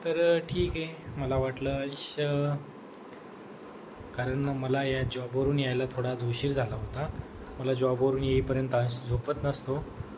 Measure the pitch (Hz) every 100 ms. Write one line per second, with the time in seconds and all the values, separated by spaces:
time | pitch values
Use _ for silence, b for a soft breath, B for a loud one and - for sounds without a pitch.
0 | 170 160 170 170 165 180 175 160 160 160
1 | - - 135 131 131 131 135 139 139 139
2 | - - 147 143 143 143 143 - - -
3 | - - - - - - - - - -
4 | - - 123 131 139 135 131 135 139 131
5 | 127 127 123 127 135 143 131 123 131 131
6 | 127 127 120 117 143 139 117 107 107 127
7 | 151 - - - - - 131 131 131 127
8 | 135 135 135 131 127 131 131 123 120 -
9 | 120 120 117 147 143 139 - 139 160 -
10 | -